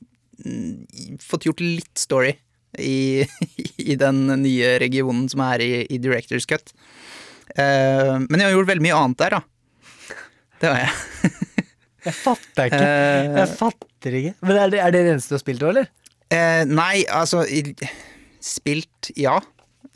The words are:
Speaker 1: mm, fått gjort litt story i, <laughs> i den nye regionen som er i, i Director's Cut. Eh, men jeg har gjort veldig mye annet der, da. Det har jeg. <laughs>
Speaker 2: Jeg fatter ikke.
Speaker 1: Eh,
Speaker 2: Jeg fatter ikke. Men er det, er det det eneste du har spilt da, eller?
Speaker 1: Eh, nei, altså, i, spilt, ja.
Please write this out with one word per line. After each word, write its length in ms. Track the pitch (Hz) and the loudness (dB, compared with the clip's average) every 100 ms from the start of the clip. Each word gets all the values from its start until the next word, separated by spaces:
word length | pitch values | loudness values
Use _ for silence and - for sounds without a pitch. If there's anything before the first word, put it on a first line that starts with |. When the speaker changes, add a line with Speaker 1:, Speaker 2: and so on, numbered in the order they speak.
| - _ _ - | -20 _ _ -16
Speaker 1:
mm, 720 | - 117 82 - - - - 139 | -10 -8 -8 -10 -16 -18 -16 -16
fått 240 | - 165 | -8 -4
gjort 160 | 160 156 | -4 -2
litt 340 | 170 170 - - | -4 -4 -8 -10
story 360 | - 135 131 139 _ _ _ - | -2 2 2 -2 _ _ _ -8
i, 440 | 135 135 135 135 135 - - | -4 0 0 0 -2 -4 -8
<laughs> 260 | - - - | -6 -12 -8
i 160 | 135 | -4
den 320 | 135 139 135 135 135 | 0 2 2 2 2
nye 360 | 139 127 123 123 | 2 2 2 2
regionen 480 | 127 131 131 120 131 | 2 0 0 -2 -4
som 100 | 139 | -2
er 180 | 131 120 | -2 0
i, 260 | 120 123 - | 0 -2 -4
i 80 | 127 | -4
Director's 480 | 131 120 - 123 - | -2 -2 -2 -6 -4
Cut. 240 | 156 - _ - - - - - - - | -6 -6 _ -20 -20 -20 -20 -20 -20 -8
Eh, 640 | - 139 135 135 135 135 131 | 0 2 4 4 2 2 0
men 220 | 131 160 | 0 2
jeg 80 | 196 | 4
har 80 | 190 | 4
gjort 160 | 190 | 2
veldig 100 | 180 | 2
mye 140 | 165 156 | 2 4
annet 220 | 131 127 | 2 2
der, 120 | 175 | 0
da. 120 | 196 - _ _ _ - - - - - _ _ _ | 0 -4 _ _ _ -20 -20 -20 -18 -20 _ _ _
Det 120 | 160 | 0
har 140 | 123 135 | 0 -2
jeg. 460 | - - - 151 | -6 -12 -2 -2
<laughs> 160 | - - - - _ _ _ | -2 -6 -6 -8 _ _ _
Speaker 2:
Jeg 80 | 170 | -8
fatter 540 | - 262 240 - - 127 | -2 -2 -2 -2 -2 0
ikke. 100 | 143 | 2
Speaker 1:
Eh, 420 | 143 143 143 139 143 | 2 4 2 2 2
Speaker 2:
Jeg 160 | 147 185 - | 0 0 0
fatter 560 | 226 - - _ 131 | -4 -4 -16 _ -6
ikke. 180 | 131 151 - | -4 -4 -4
Men 140 | 185 202 | 0 4
er 80 | 196 | 4
det, 40 | 202 | 2
er 60 | 180 | 4
det 60 | 180 175 | 4 4
det 60 | |
eneste 160 | 147 - | 2 -2
du 40 | 139 | -4
har 20 | |
spilt 200 | - 123 | -4 -2
da, 60 | 156 | 0
eller? 140 | 247 247 _ _ _ _ 165 | 0 -2 _ _ _ _ 0
Speaker 1:
Eh, 280 | 165 165 147 | 2 2 2
nei, 300 | 151 180 196 - | 2 2 2 0
altså, 380 | 143 165 175 147 | 0 0 0 0
i, 140 | 147 143 - 135 - - - - _ | -2 -4 -8 -12 -12 -20 -20 -20 _
spilt, 640 | - - 147 151 - _ - - | -12 -6 -4 -4 -6 _ -12 -2
ja. 220 | 135 170 - _ _ _ - | 0 0 -2 _ _ _ -18